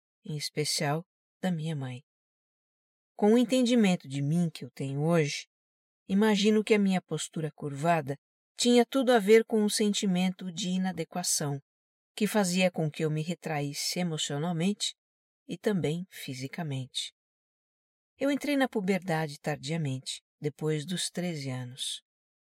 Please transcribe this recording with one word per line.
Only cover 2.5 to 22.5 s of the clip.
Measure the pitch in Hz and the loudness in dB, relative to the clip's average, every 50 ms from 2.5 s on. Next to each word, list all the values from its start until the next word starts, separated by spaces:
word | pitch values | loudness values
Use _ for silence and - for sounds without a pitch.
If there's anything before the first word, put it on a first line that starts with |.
| _ _ _ _ _ _ _ _ _ _ _ _ _ | _ _ _ _ _ _ _ _ _ _ _ _ _
Com | - - 208 220 | 2 4 6 6
o | 247 | 6
entendimento | 254 240 262 254 254 226 247 240 214 196 180 170 - 139 | 4 4 2 2 2 4 4 4 4 4 2 2 -2 -6
de | 135 139 | -6 -4
mim | 143 139 156 175 175 165 | -2 0 0 2 0 0
que | - - - | -2 -6 -14
eu | 123 - | -14 -10
tenho | - 147 135 135 143 147 | -8 -8 -6 -4 -2 0
hoje, | 160 170 170 151 143 - - - - _ _ _ _ _ _ _ _ _ _ _ - | 2 2 2 2 0 -2 -6 -10 -14 _ _ _ _ _ _ _ _ _ _ _ -2
imagino | 190 196 214 220 214 196 196 214 214 214 208 | 2 2 4 4 4 4 4 4 4 4 4
que | - 226 | 4 4
a | 208 | 4
minha | 202 196 190 180 | 4 4 2 0
postura | - - 165 151 - - - 170 156 151 - | -2 -4 -6 -6 -6 -8 -8 -6 -6 -6 -6
curvada | - - 147 139 139 143 170 170 160 151 123 143 - _ _ _ _ _ _ _ | -8 -10 -10 -6 -2 0 2 2 2 0 -4 -8 -10 _ _ _ _ _ _ _
tinha | - - 240 240 240 233 | 0 2 6 6 6 6
tudo | - - 269 269 226 254 | 4 2 0 4 6 4
a | 233 | 6
ver | 196 190 220 226 226 | 6 8 8 8 8
com | - - 220 208 | 6 2 2 2
um | 208 | 2
sentimento | - - 220 208 202 - - 202 180 180 185 185 185 - 185 185 | 2 2 2 2 0 0 0 0 2 2 2 0 0 -4 -8 -10
de | 170 160 214 180 | -8 -6 -4 -2
inadequação, | 185 185 185 190 180 170 165 - - 175 180 - - - 165 143 143 139 - _ _ _ _ _ _ _ _ _ _ | 0 0 0 -2 -2 -4 -6 -6 -6 -6 -2 -2 -2 0 0 -2 -4 -6 -8 _ _ _ _ _ _ _ _ _ _
que | - 214 | -2 -2
fazia | 196 - 220 202 180 175 185 185 180 | 0 2 2 2 2 2 2 2 2
com | - - 165 156 | 2 0 -2 -2
que | 147 - 165 | -2 -2 -2
eu | 156 | -2
me | 151 156 | -2 -2
retraísse | 156 165 175 - - - 160 147 143 143 143 - - - - - | -4 -4 -6 -6 -6 -6 -4 -4 -4 -4 -6 -6 -6 -4 -4 -2
emocionalmente | 180 175 156 151 - - 147 143 151 180 175 160 165 190 208 - - - - _ _ _ _ _ _ _ _ _ _ | -2 -2 -2 -4 -4 -4 -4 -4 -2 -2 -2 0 0 0 0 -2 -4 -6 -8 _ _ _ _ _ _ _ _ _ _
e | - - 165 | -12 -10 -4
também | - 226 208 185 139 143 156 170 180 - | -2 0 0 0 0 -2 -2 -4 -6 -10
fisicamente. | - - - - 135 127 131 135 - - 160 151 139 131 131 127 - - - - - _ _ _ _ _ _ _ _ _ _ _ _ _ _ _ _ _ _ _ _ - | -14 -14 -12 -10 -10 -10 -10 -10 -8 -8 -8 -6 -6 -6 -8 -8 -8 -10 -10 -10 -12 _ _ _ _ _ _ _ _ _ _ _ _ _ _ _ _ _ _ _ _ -4
Eu | 262 277 | -2 0
entrei | 285 269 - 269 294 | 0 0 -2 0 0
na | 277 269 | 2 0
puberdade | 247 - 233 190 180 202 185 165 190 165 156 160 156 143 - | 0 0 -2 0 0 0 0 0 -2 -2 -2 -2 -4 -6 -8
tardiamente, | - - 147 139 135 139 160 170 160 143 131 131 - - - - _ _ _ _ | -6 -6 -6 -6 -6 -6 -4 -4 -2 -4 -4 -6 -6 -10 -12 -12 _ _ _ _
depois | - 151 143 - 160 156 156 151 147 | -8 -8 -6 -4 -4 -4 -2 -4 -4
dos | 160 185 170 - - | -6 -6 -6 -6 -6
treze | - - 175 180 170 151 135 135 | -6 -6 -6 -6 -6 -6 -6 -8
anos. | 127 127 127 123 123 135 - - - - - _ _ _ _ _ _ _ _ _ | -8 -8 -8 -10 -12 -10 -8 -8 -8 -10 -12 _ _ _ _ _ _ _ _ _